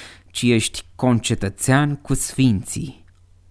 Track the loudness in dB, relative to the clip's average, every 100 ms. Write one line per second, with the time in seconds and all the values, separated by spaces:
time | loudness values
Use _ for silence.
0 | -20 -20 -14 -2 2 2 0 -6 -14 -2
1 | 0 2 0 -2 -4 -2 2 2 2 -2
2 | -2 -2 -2 2 2 2 -2 -8 -10 -12
3 | -20 _ _ _ _